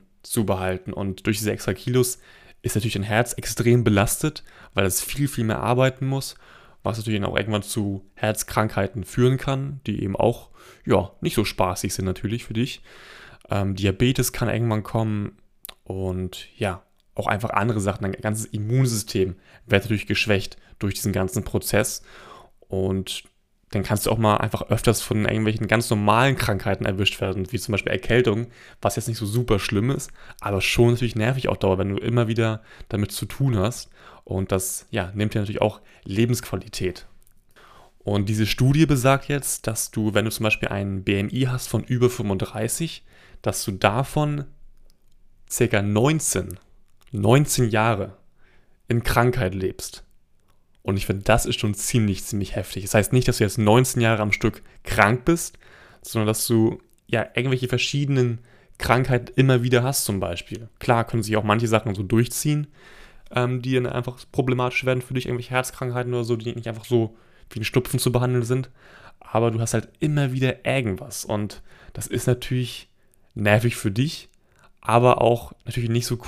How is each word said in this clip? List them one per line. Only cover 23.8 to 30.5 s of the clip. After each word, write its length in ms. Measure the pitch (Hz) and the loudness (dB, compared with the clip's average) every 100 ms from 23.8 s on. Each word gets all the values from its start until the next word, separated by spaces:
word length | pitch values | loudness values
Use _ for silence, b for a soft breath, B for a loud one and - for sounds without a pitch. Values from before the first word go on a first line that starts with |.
kannst 240 | 92 107 - | 0 -2 0
du 40 | |
auch 60 | 110 | 2
mal 220 | 107 104 | 4 2
einfach 320 | 110 - - | 0 -4 -2
öfters 320 | 107 - 107 | 0 2 0
von 240 | - 107 107 | 0 -2 0
irgendwelchen 420 | 110 107 110 104 | 0 0 0 2
ganz 220 | 113 117 | 2 2
normalen 460 | 107 104 110 135 127 | 2 4 6 4 2
Krankheiten 500 | - 95 98 98 110 | 0 -2 -2 -2 -2
erwischt 340 | 95 98 - | 0 0 0
werden, 320 | 98 95 92 | -4 -4 -4
wie 60 | 95 | -6
zum 140 | - | -4
Beispiel 200 | 101 - | -2 -2
Erkältung, 540 | 101 - 117 120 104 120 B B B | -2 2 4 4 2 -4 B B B
was 160 | 104 - | -2 -2
jetzt 120 | 117 | -4
nicht 100 | 113 | -4
so 80 | 104 | -2
super 320 | 117 123 101 | 0 2 0
schlimm 320 | - 101 120 | 2 0 0
ist, 200 | 139 - B B B | -2 -6 B B B
aber 220 | 101 | -2